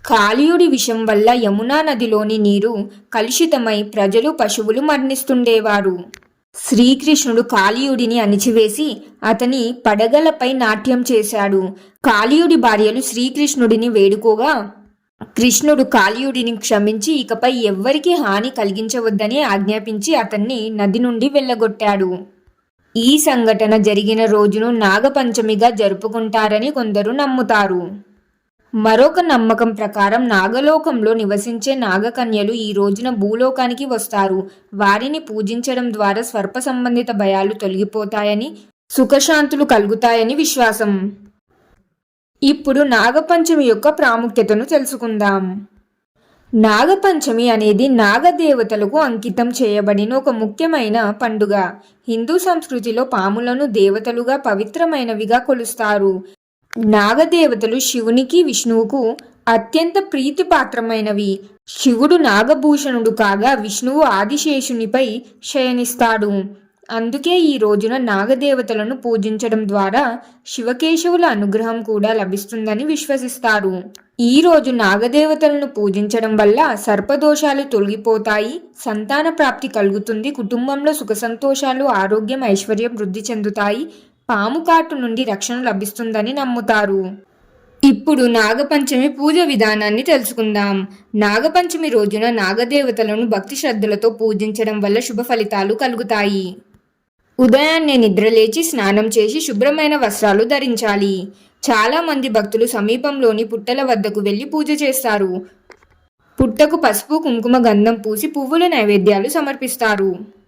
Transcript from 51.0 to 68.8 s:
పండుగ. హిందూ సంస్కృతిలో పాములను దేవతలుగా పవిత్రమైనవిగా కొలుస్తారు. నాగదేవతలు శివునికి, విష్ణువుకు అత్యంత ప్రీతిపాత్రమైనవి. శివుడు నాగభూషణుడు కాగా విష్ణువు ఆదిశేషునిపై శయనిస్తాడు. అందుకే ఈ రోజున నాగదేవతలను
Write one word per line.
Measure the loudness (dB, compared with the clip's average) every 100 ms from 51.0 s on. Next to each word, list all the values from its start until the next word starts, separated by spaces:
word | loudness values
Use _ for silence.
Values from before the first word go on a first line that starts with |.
| -2
పండుగ. | -2 -4 -2 0 0 -2 -6 _ _ -6
హిందూ | -4 0 0
సంస్కృతిలో | 0 -2 -4 -6 -4 -4
పాములను | -2 -2 -2 -2 -2 -2
దేవతలుగా | -2 2 2 0 -4 -4 -2 -2
పవిత్రమైనవిగా | -2 -4 -4 -2 -2 -2 -4 -4 0 0
కొలుస్తారు. | 0 -2 -4 -4 -2 2 0 -2 -8 _ _ _ _ -2
నాగదేవతలు | 2 2 2 2 2 4 2 2 -2 -2
శివునికి, | -2 -2 0 0 2 2
విష్ణువుకు | 2 0 0 0 0 -2 -2 -4 -14 _ -2
అత్యంత | 0 0 -2 0 -2 -2
ప్రీతిపాత్రమైనవి. | -4 -4 -2 2 2 0 -6 -4 -4 -2 -2 -2 -4 -10 _ -20
శివుడు | 0 0 4 4
నాగభూషణుడు | 4 4 2 4 2 2 0 0 -2 -2
కాగా | 0 0 2 0
విష్ణువు | 0 -4 -6 -2 2
ఆదిశేషునిపై | 2 2 -2 -2 -2 -2 -4 -6 -2 -2 -2 -4 -12 _
శయనిస్తాడు. | -6 -2 -2 -2 -4 0 0 0 -2 -2 -6 -14 _ _ -10
అందుకే | -6 -4 -4 0 2
ఈ | 2 2
రోజున | 0 0 0 -2
నాగదేవతలను | -2 -2 0 0 2 0 -2 -4